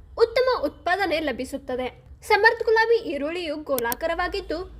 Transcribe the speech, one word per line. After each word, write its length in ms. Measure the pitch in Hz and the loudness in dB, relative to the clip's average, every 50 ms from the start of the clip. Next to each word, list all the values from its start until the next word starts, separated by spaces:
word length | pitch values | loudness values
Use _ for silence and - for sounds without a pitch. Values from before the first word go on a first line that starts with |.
| - - - - | -14 -6 0 2
ಉತ್ತಮ 420 | 453 466 466 508 508 508 494 - - | 2 2 4 2 2 2 2 0 -2
ಉತ್ಪಾದನೆ 560 | 294 - - - 339 359 381 392 330 294 320 | -4 -4 -4 -2 0 0 2 0 0 0 0
ಲಭಿಸುತ್ತದೆ. 840 | 320 285 240 208 262 - 277 262 - - 254 247 254 247 - - - - - - - | -2 -2 -4 -4 -6 -8 -8 -10 -8 -6 -6 -4 -6 -6 -8 -12 -20 -20 -20 -6 0
ಸಮರ್ಥ್ 400 | - 427 392 415 453 466 466 453 | 2 4 6 6 4 4 2 0
ಗುಲಾಬಿ 320 | 453 440 440 453 453 466 | 2 4 4 4 4 4
ಈರುಳ್ಳಿಯು 600 | 440 - - 294 285 285 311 339 359 349 302 294 | 2 2 -2 -4 -4 -4 -4 -4 -4 -4 -6 -6
ಗೋಲಾಕಾರವಾಗಿದ್ದು, 1000 | 302 302 - 277 247 233 233 233 - 320 330 330 349 359 359 415 392 359 - 302 339 381 - - | -6 -4 -4 -2 -2 0 -2 -2 -2 -2 -4 -2 -2 -4 -4 -4 -6 -6 -6 -6 -6 -8 -10 -14